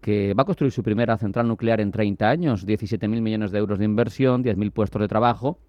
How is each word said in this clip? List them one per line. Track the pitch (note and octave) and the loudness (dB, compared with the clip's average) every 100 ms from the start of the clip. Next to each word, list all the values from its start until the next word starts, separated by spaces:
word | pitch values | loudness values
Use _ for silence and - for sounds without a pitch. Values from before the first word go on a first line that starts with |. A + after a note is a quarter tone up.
que | - G#2 G2+ | 0 0 0
va | G2 | 0
a | C3+ | 0
construir | F3+ C#3 | 2 0
su | - | 0
primera | A2 G#2+ A#2 A2+ | 0 0 2 0
central | G#2+ G2+ A#2 | -2 0 0
nuclear | A2+ A2+ A2+ | 0 0 0
en | G#2 | 0
treinta | G2 G#2+ G2 A2 | 0 -2 2 0
años, | D3 E3+ G#2+ | 2 0 0
diecisiete | F#2 G#2+ G#2 A2+ G#2 | 0 -2 -2 -4 -2
mil | A2+ | -2
millones | A2+ A2 G#2 | -2 -2 -2
de | G2+ | -2
euros | G#2 G2+ | -2 0
de | G#2+ | 0
inversión, | G#2+ A#2 - C3 B2 | 2 0 2 2 2
diez | B2 G2 | 0 0
mil | G#2 | -2
puestos | G#2 G#2 G#2 | 0 -2 0
de | G#2 | 0
trabajo | G#2+ A#2+ A2+ B2 E3+ | 2 2 2 -4 -6